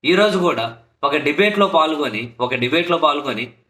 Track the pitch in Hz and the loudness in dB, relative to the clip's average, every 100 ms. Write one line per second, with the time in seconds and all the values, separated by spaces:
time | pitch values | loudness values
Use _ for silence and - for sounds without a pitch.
0 | 143 185 208 185 175 117 117 - _ _ | 2 2 4 2 0 0 -6 -10 _ _
1 | 139 147 143 151 208 202 196 165 156 151 | -2 0 0 2 0 2 2 2 2 0
2 | 135 107 120 - 123 127 123 160 165 165 | -4 -6 -10 -6 -4 -2 0 0 0 2
3 | 156 143 139 107 123 _ | 2 0 -4 -6 -8 _